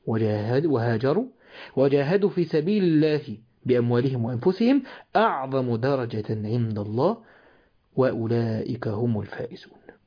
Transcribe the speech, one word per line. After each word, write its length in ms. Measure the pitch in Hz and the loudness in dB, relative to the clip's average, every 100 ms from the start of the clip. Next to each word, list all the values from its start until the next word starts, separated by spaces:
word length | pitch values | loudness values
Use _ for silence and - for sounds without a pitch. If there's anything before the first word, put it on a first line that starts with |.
| - | -2
وجاهد-، 600 | 110 110 107 107 127 165 | 0 0 0 0 0 0
وهاجروا 600 | 127 117 113 131 170 262 _ _ - - - | 0 0 0 0 -2 -4 _ _ -20 -8 0
وجاهدوا 540 | 139 143 139 196 196 | 2 4 2 2 2
في 140 | 180 | 0
سبيل 400 | 160 160 160 214 | 0 0 0 2
الله 540 | 180 156 156 151 127 104 _ _ - | 4 4 4 0 -4 -14 _ _ 2
بأموالهم 580 | 123 120 120 135 127 | 2 4 2 2 -2
وأنفسهم 580 | 113 123 185 185 233 277 269 - - 185 | -4 0 0 2 2 2 0 -18 -2 2
أعظم 600 | 220 156 131 135 123 113 | 2 0 -2 -2 0 0
درجة 480 | 131 135 117 110 107 | 0 0 -2 -6 -6
عند 480 | 110 104 120 113 104 | -6 -2 -2 -2 -4
الله 460 | 104 110 165 226 - - _ _ _ _ _ - | -4 0 0 0 -10 -20 _ _ _ _ _ 0
وأولئك 920 | 127 110 113 117 117 110 - 120 113 | 0 0 -2 0 0 -4 -4 -6 -6
هم 320 | 104 120 107 | -2 -2 -2
الفائزون. 580 | 101 - - - - - - - | -4 -10 -10 -12 -20 -20 -20 -20